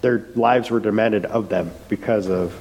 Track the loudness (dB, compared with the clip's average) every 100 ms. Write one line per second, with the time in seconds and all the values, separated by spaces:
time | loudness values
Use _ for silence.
0 | 2 0 -2 0 2 2 2 0 0 2
1 | 2 2 0 -4 -2 -2 -4 -10 -6 -4
2 | 0 0 0 -2 -2 -6